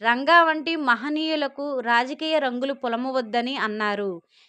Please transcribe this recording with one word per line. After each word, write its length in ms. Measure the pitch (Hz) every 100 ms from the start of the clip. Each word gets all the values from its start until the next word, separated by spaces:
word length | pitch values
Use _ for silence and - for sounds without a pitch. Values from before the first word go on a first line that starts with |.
రంగా 400 | 220 247 277 339
వంటి 340 | 320 311 311 320
మహనీయులకు 1040 | 262 226 285 302 320 311 277 277 285 262
రాజకీయ 580 | 233 233 254 262 311 311
రంగులు 340 | 262 247 269
పులమవద్దని 840 | 269 240 233 262 262 220 240 247 277
అన్నారు. 680 | 214 214 208 208 196 170 _ _